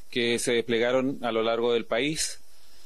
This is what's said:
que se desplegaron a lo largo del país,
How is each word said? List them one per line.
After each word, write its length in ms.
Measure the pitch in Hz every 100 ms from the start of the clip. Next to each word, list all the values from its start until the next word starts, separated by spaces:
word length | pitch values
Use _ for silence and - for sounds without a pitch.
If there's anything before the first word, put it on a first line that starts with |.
| -
que 280 | 127 117 117
se 140 | -
desplegaron 680 | 120 113 113 120 131 131 113
a 100 | 117
lo 120 | 113
largo 320 | 113 117 120
del 100 | 120
país, 560 | 104 113 143 160 - - - - - -